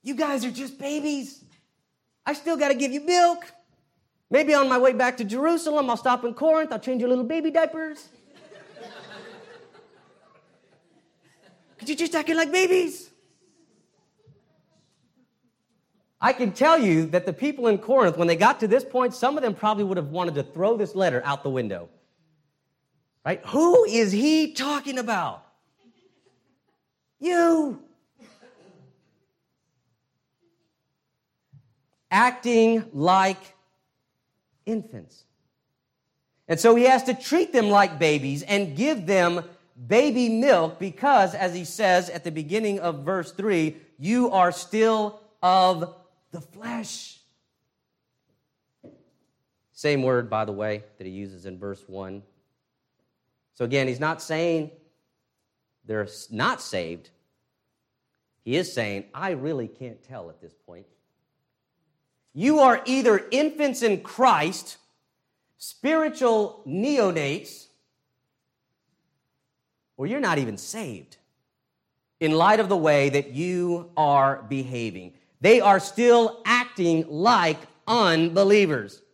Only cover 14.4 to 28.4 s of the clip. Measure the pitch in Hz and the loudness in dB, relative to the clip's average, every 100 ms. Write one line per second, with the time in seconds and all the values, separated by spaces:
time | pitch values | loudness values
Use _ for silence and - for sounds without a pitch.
14.4 | _ _ _ _ _ _ _ _ 247 _ | _ _ _ _ _ _ _ _ _ _
15.4 | _ _ _ _ _ _ _ _ 233 254 | _ _ _ _ _ _ _ _ 0 2
16.4 | 233 - 302 320 214 160 160 175 180 160 | -2 2 4 4 4 2 2 -2 -2 -6
17.4 | 285 285 240 202 - 269 196 160 170 165 | -6 -2 0 0 2 4 4 2 0 4
18.4 | 214 269 220 247 254 247 247 247 247 294 | 2 2 2 0 0 -2 -2 0 -2 0
19.4 | 247 196 214 208 202 180 143 165 175 143 | -4 -2 -2 -2 -2 -4 -4 -6 -4 -6
20.4 | 131 165 196 233 196 185 180 123 139 139 | -8 -4 -2 0 -4 -2 0 0 -4 -4
21.4 | 143 131 110 90 85 _ _ _ _ _ | -4 -4 -6 -8 -12 _ _ _ _ _
22.4 | _ _ _ _ _ _ _ _ - 185 | _ _ _ _ _ _ _ _ -8 -8
23.4 | - 277 339 480 440 226 208 202 285 311 | -4 2 6 6 4 2 2 2 2 2
24.4 | 311 302 269 294 277 254 233 202 147 85 | 0 -4 -4 -4 -6 -8 -4 -4 -6 -10
25.4 | _ _ _ _ _ _ _ _ _ _ | _ _ _ _ _ _ _ _ _ _
26.4 | _ _ _ _ _ _ _ _ 320 349 | _ _ _ _ _ _ _ _ -2 2
27.4 | 339 330 294 214 - _ _ _ - _ | 2 2 -2 -6 -16 _ _ _ -20 _